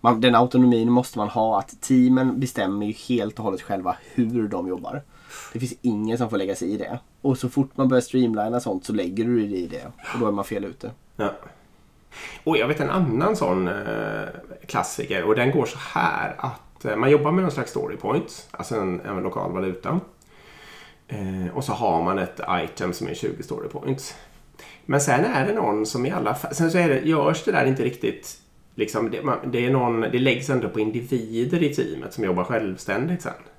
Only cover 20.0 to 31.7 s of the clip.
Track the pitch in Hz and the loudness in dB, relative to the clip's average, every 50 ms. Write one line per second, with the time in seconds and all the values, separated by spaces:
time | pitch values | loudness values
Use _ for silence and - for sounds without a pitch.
20 | - - - _ _ _ - - - - - - - - - - - - - _ | -2 -4 -20 _ _ _ -20 -20 -20 -20 -20 -20 -20 -20 -20 -20 -20 -20 -20 _
21 | _ _ - 104 98 95 95 95 92 90 - - 131 139 120 - 120 104 85 82 | _ _ -8 -6 -4 -4 -4 -4 -4 -4 -4 -4 -4 -4 -4 -2 0 0 2 2
22 | 85 90 95 98 90 90 - - - - 90 87 80 78 - - - 90 87 - | 2 0 0 0 -2 -4 -6 -10 -4 -2 -2 -2 -2 -4 -6 -4 -4 -4 -4 -4
23 | - - - - - - - - - - - - - - - 151 - 135 135 135 | -6 -6 -6 -4 -4 -6 -6 -6 -8 -8 -8 -8 -8 -8 -10 -8 -4 -4 -4 -4
24 | - - - - - - - - - - _ - - - - - - - 131 143 | -4 -12 -14 -16 -20 -20 -20 -20 -20 -20 _ -20 -20 -20 -20 -18 -4 0 2 2
25 | 143 - 127 127 170 240 - 139 135 202 208 226 - - 104 107 110 110 - 120 | 4 4 4 4 4 2 2 0 0 0 0 0 0 0 0 0 0 -2 -2 -2
26 | 123 135 - 104 - 104 113 - - - - - 165 165 160 180 175 160 139 131 | -2 -2 -2 -2 -2 -2 -2 -2 -4 -6 0 2 2 4 4 4 4 4 4 2
27 | - 151 160 151 143 151 160 156 - - 202 147 127 131 131 135 120 127 131 - | 2 2 2 4 4 2 2 2 0 0 2 4 4 4 2 2 0 -2 -2 -2
28 | - 110 110 - - - - - _ _ _ - _ _ _ - 107 - - 110 | -4 -4 -4 -4 -10 -16 -18 -18 _ _ _ -20 _ _ _ -2 -2 0 0 -2
29 | 113 113 - - - 147 123 - - 131 120 120 120 127 135 131 123 120 117 113 | -2 -2 -2 -2 -2 -2 -2 -2 -4 -2 -2 0 2 4 4 4 4 2 2 0
30 | 113 - - 120 127 135 123 123 - - 135 127 107 95 - 110 107 107 107 120 | 0 0 2 2 4 4 2 2 0 0 0 0 0 0 0 0 0 0 0 -4
31 | 120 - 135 123 113 110 113 113 123 139 180 170 170 143 | -4 -2 -2 -2 -2 -2 -2 -2 0 0 2 2 2 2